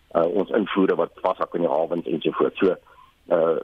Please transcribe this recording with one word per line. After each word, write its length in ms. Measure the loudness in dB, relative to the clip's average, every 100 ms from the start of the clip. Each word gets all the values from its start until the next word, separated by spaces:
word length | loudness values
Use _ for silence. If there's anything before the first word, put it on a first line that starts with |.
| _
uh, 120 | 0 0
ons 160 | 0 0
invoere 440 | 0 0 0 2 2
wat 140 | -2 -2
vashak 320 | -2 -2 -4
in 60 | -2
die 80 | 0
hawens 360 | 0 -2 -4 -4
ensovoorts. 520 | -4 -2 0 -2 2
So, 180 | 0 0 _ -20 -20 _ -2
uh, 280 | 0 2 0